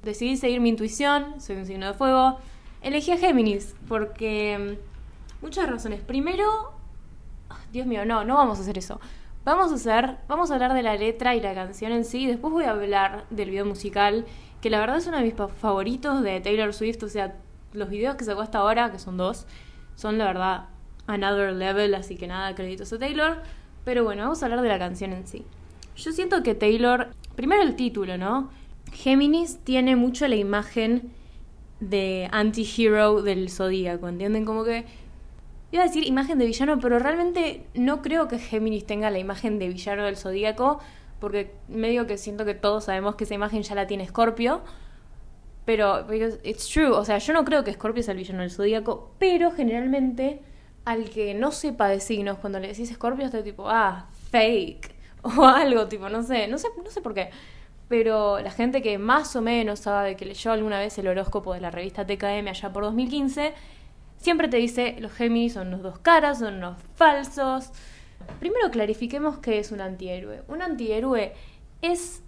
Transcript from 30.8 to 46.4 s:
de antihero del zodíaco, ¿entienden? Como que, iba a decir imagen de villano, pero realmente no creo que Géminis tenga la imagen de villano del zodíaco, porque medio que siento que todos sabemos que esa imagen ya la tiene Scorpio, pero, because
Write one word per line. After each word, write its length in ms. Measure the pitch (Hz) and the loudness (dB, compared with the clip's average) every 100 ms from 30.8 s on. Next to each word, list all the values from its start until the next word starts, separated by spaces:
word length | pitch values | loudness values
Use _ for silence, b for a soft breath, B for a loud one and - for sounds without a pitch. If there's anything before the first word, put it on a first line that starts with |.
| 220 247 240 B B B B - - - | 2 2 0 B B B B -18 -20 -12
de 500 | 190 196 190 185 185 | -2 0 0 -2 -2
antihero 880 | 214 214 220 214 - 226 214 214 214 | 2 2 2 -2 4 6 8 6 6
del 280 | 202 190 185 | 2 0 -2
zodíaco, 580 | - 190 190 180 175 175 | -2 -2 0 -2 -4 -6
¿entienden? 360 | 175 202 220 | -4 -2 0
Como 200 | 220 220 | 0 -2
que, 220 | 226 233 233 B B B B B - - - | -2 -2 -6 B B B B B -18 -18 -4
iba 120 | 339 | 2
a 40 | 349 | 2
decir 200 | 320 311 | 2 2
imagen 320 | 262 269 311 | 2 2 4
de 80 | 240 | 4
villano, 320 | 226 277 285 | 4 2 4
pero 180 | 240 240 | 4 4
realmente 680 | 262 330 349 349 330 - - | 4 2 2 2 0 -2 -8
no 260 | - 247 294 | 0 2 2
creo 260 | 302 330 302 | 0 0 2
que 120 | 233 | -2
Géminis 480 | - 220 220 214 214 | -4 -2 0 -2 -4
tenga 240 | 208 214 | -2 0
la 80 | 196 | 0
imagen 400 | 190 190 226 208 | -4 -4 -2 -2
de 100 | 185 | -2
villano 360 | 185 202 202 | -4 -4 -2
del 120 | 208 196 | -2 -4
zodíaco, 640 | 196 190 214 220 254 285 B B B - | -4 -2 -2 2 2 0 B B B -8
porque 340 | 208 202 202 - - | -4 -4 -4 -10 -10
medio 380 | 220 220 240 226 | -4 0 0 0
que 120 | 202 | -4
siento 260 | 214 208 | -6 -4
que 100 | 214 | -4
todos 300 | 202 208 214 | 0 0 0
sabemos 300 | 208 190 202 | 0 -2 -2
que 100 | 214 | -2
esa 100 | 208 | -6
imagen 280 | 202 208 214 | -4 -2 -2
ya 120 | 202 | -2
la 120 | 202 196 | -4 -2
tiene 200 | 202 185 | -4 -4
Scorpio, 560 | - 226 226 233 330 B B B B B - - - - - | 2 2 4 0 0 B B B B B -18 -18 -18 -20 -10
pero, 400 | - 220 202 190 | 0 4 4 2
because 340 | - 220 226 220 | 0 -2 -2 -4